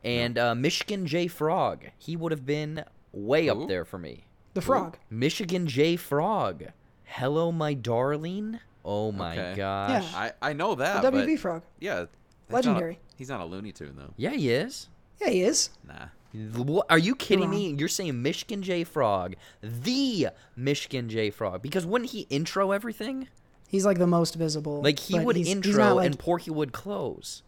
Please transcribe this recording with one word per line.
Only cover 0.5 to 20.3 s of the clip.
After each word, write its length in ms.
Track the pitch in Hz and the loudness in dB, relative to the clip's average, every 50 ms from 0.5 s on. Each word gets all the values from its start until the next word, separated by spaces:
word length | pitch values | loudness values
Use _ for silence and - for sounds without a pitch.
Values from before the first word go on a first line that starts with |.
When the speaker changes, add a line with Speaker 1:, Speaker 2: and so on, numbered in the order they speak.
| 117 | 2
Speaker 1:
Michigan 500 | 120 131 165 170 - - - 214 196 185 | 2 2 2 0 0 -4 -4 -4 -4 -2
J 200 | 147 143 175 175 | 0 0 0 0
Frog, 600 | 175 - - 151 156 170 185 143 110 82 - - - - _ | -2 -2 -2 0 0 2 2 2 0 -2 -4 -12 -20 -20 _
he 160 | - - 165 | -10 -8 -6
would 140 | 170 160 170 | -4 -2 -2
have 140 | 160 147 127 | -4 -4 -2
been 380 | 135 147 151 151 151 156 156 - - - - _ _ | -4 -2 -2 -2 -6 -8 -10 -12 -12 -20 -20 _ _
way 340 | - 95 101 110 135 160 165 | -12 -8 0 2 4 4 4
Speaker 2:
Who? 160 | 139 107 107 | 4 2 2
Speaker 1:
up 60 | 151 98 | 0 -2
there 160 | 95 90 85 | -2 -2 -4
for 140 | - - 92 | -6 -10 -12
me. 260 | 85 71 60 - - _ _ _ _ _ _ | -10 -12 -14 -16 -20 _ _ _ _ _ _
Speaker 3:
The 60 | 196 | -4
Speaker 2:
Who? 60 | - | 0
Speaker 3:
Frog. 320 | - 269 240 185 165 - - - - | 2 2 2 2 -2 -10 -16 -16 -10
Speaker 1:
Michigan 560 | 110 113 127 156 - - 214 165 180 180 180 | -4 0 0 0 0 0 -4 -2 -2 -2 0
J 300 | 156 117 131 147 165 170 | 0 2 4 4 4 4
Frog. 680 | 175 - - 143 143 160 202 220 190 131 101 87 69 82 - - _ _ - _ _ - | 0 -2 -2 0 0 2 2 0 0 0 -2 -4 -6 -12 -14 -14 _ _ -20 _ _ -18
Hello, 460 | - - - 127 135 147 160 170 170 | -14 -6 -2 -2 0 2 2 2 2
my 240 | 170 165 156 151 147 | 0 0 0 0 -2
darling. 880 | 131 110 120 117 117 127 139 147 151 156 170 185 202 214 214 220 233 - - _ _ _ | -2 0 0 2 2 4 2 0 -2 -4 -6 -6 -6 -6 -6 -8 -10 -14 -20 _ _ _
Oh 260 | 90 101 104 107 110 | -2 -2 0 0 0
my 200 | - 98 90 85 85 - | -2 -2 -4 -4 -4 -4
Speaker 2:
Okay. 180 | 92 90 95 | -4 -4 -4
Speaker 1:
gosh. 560 | 98 98 95 98 98 98 - 262 208 185 165 | -2 -2 -2 0 0 0 2 0 0 0 -2
Speaker 3:
Yeah. 60 | 175 92 107 117 - _ | -4 -4 -4 -4 -4 _
Speaker 2:
I, 100 | - 147 | -4 -4
I 20 | |
know 220 | 151 143 170 - 170 | -2 0 0 0 0
that, 200 | 123 135 170 202 - | 0 0 0 2 4
Speaker 3:
The 80 | - 262 | 2 4
W 160 | 262 269 254 | 4 4 2
B 80 | 285 320 | 2 0
Speaker 2:
but 60 | - | 0
Speaker 3:
Frog. 220 | - 190 165 165 - - _ - | 0 -4 -4 -4 -8 -14 _ -10
Speaker 2:
yeah, 140 | - 202 - | -6 -4 -4
that's 140 | 90 87 - - _ _ _ _ _ _ - | -4 -4 -6 -12 _ _ _ _ _ _ -2
not 20 | |
a, 40 | - | 0
Speaker 3:
Legendary. 440 | 247 247 240 190 185 170 165 180 - - - - | 2 4 4 4 2 0 -2 -6 -12 -18 -20 -18
Speaker 2:
he's 120 | - 131 131 | -16 -10 -8
not 120 | 139 104 | -8 -8
a 40 | 85 | -6
Looney 280 | 82 90 95 104 104 | -8 -8 -10 -10 -12
Tune, 220 | - - 78 71 69 | -12 -12 -14 -14 -14
though. 180 | 71 69 73 80 | -16 -16 -16 -8
Speaker 1:
Yeah, 140 | - 120 190 | -6 -4 -4
he 200 | 294 269 156 123 | -2 0 2 2
is. 380 | 117 135 185 254 285 - - - - - - _ - - | 2 2 0 -2 -8 -14 -16 -18 -20 -20 -20 _ -10 -2
Speaker 3:
Yeah, 100 | 427 330 | 0 2
he 120 | 220 185 | 2 4
is. 280 | 180 214 330 - - - - - - | 4 4 4 2 0 -2 -4 -18 -20
Speaker 2:
Nah. 200 | - - - - - - - _ - - 110 110 107 113 | -18 -16 -16 -16 -18 -18 -20 _ -16 -12 -10 -10 -8 -4
Speaker 1:
Wha-, 280 | 117 123 139 156 170 - - | -4 -2 0 2 0 4 6
are 80 | 165 160 | 6 6
you 160 | 165 202 262 | 6 4 0
kidding 280 | - - - 208 190 175 | -2 2 2 4 4 4
Speaker 3:
You're 40 | 165 | 2
Speaker 1:
me? 180 | - 208 202 175 | 0 0 -2 -2
Speaker 3:
wrong. 80 | 143 143 | -2 -2
Speaker 1:
You're 80 | 147 160 | -2 -2
saying 340 | - - 190 165 131 120 | -2 -2 -2 -2 -2 0
Michigan 400 | 120 143 180 - - - 220 202 | -2 -2 -2 -2 -6 -8 -6 -6
J 220 | 185 190 180 175 165 | -2 -2 -2 -2 -2
Frog, 500 | - - 156 127 107 101 95 90 90 92 - - - - _ | -2 0 2 2 4 4 2 0 -4 -8 -12 -16 -20 -20 _
the 680 | - 107 117 120 131 220 254 269 277 262 233 180 131 - | -10 -8 -8 -4 -2 -2 0 0 0 0 2 2 0 0